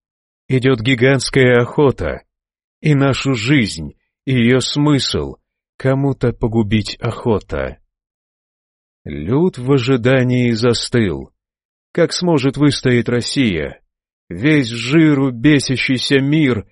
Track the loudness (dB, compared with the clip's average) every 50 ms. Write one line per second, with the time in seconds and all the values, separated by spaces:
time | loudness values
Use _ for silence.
0 | _ _ _ _ _ _ _ _ _ -4 -4 0 2 0 0 0 0 -2 0 2
1 | 2 2 2 2 -2 0 2 2 4 4 4 2 0 0 0 0 2 2 0 -2
2 | -6 -6 -8 -8 -12 _ _ _ _ _ _ _ _ _ _ _ 0 0 2 2
3 | 2 2 0 0 -2 -2 -4 -2 0 0 2 2 2 0 -4 -8 -12 -12 -14 _
4 | _ _ _ _ _ -2 0 2 2 4 2 2 0 -2 -2 0 2 2 2 0
5 | 0 -4 -4 -4 -6 -6 -10 -16 _ _ _ _ _ _ _ -6 -2 -2 0 0
6 | -2 -2 -2 -2 -2 -2 -2 -2 -4 -2 0 0 0 2 0 -2 -2 -4 -8 -8
7 | -8 -8 -8 -4 -2 -2 -2 -2 -2 -6 -6 -6 -6 -8 -10 -14 _ _ _ _
8 | _ _ _ _ _ _ _ _ _ _ _ _ _ _ _ _ _ _ _ _
9 | _ -12 -10 -8 -4 -2 0 0 0 0 -2 -4 -2 0 0 0 2 0 0 0
10 | 2 2 2 2 2 2 0 2 2 0 0 2 2 2 2 0 -2 -2 0 0
11 | 0 0 -2 -6 -10 -14 _ _ _ _ _ _ _ _ _ _ _ _ -2 0
12 | 0 0 0 -2 0 0 0 2 0 -2 0 2 2 2 0 0 0 0 0 0
13 | 0 -2 -4 -4 -4 -4 -2 -2 0 0 0 -2 -6 -8 -10 -14 _ _ _ _
14 | _ _ _ _ _ _ -10 -2 0 2 2 2 0 -2 -6 -8 -4 2 4 4
15 | 4 4 4 2 0 -2 -2 0 2 4 4 4 2 -2 -4 -4 -2 -2 -2 -2
16 | 0 0 0 2 2 2 2 2 2 2 0 -2 -6 -10